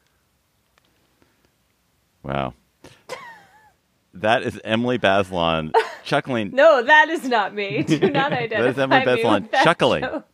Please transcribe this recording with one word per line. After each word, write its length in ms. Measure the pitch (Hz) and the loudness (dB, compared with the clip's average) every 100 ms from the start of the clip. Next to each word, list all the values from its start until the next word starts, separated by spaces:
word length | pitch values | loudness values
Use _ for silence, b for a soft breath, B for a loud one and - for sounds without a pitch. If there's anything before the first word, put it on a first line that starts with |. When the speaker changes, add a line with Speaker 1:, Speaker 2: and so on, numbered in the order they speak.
| _ _ _ _ _ _ _ _ _ _ _ _ _ _ _ _ _ _ _ _ _ _ | _ _ _ _ _ _ _ _ _ _ _ _ _ _ _ _ _ _ _ _ _ _
Speaker 1:
Wow. 300 | 69 69 64 - _ _ B B B 1047 988 880 807 855 880 _ _ _ _ | -8 -6 -6 -8 _ _ B B B -18 -18 -20 _ _ _ _ _ _ _
That 300 | 87 107 123 | -6 0 0
is 140 | 110 101 | -2 -8
Emily 340 | - 110 123 123 | -4 -2 -2 0
Bazelon 760 | 101 98 92 92 82 80 78 - - | 2 2 0 0 0 0 0 -2 -2
Speaker 2:
<laughs> 160 | - | -8
Speaker 1:
chuckling. 460 | - 147 147 120 101 | -4 -4 -2 -6 -4
Speaker 2:
No, 280 | 254 311 277 | 2 4 4
that 280 | 233 302 311 | 4 4 4
is 180 | 330 262 | 0 -2
not 260 | 233 190 | -2 -2
me. 280 | 208 202 208 | -4 -6 -4
Do 160 | - - | -2 0
Speaker 1:
<laughs> 120 | 359 | 2
Speaker 2:
not 200 | 277 277 | 0 -2
Speaker 1:
That 140 | 254 | -4
is 340 | 233 214 170 131 | -4 0 0 0
Speaker 2:
identify 40 | |
Speaker 1:
Emily 160 | 135 262 | 2 2
Speaker 2:
me 220 | 262 247 | 2 2
Speaker 1:
Bazelon 200 | 117 101 | 2 0
Speaker 2:
with 80 | 214 | 0
that 140 | 285 | 2
Speaker 1:
chuckling. 380 | - 175 139 85 | 2 4 2 2
Speaker 2:
joke. 220 | - 302 - | -2 -8 -10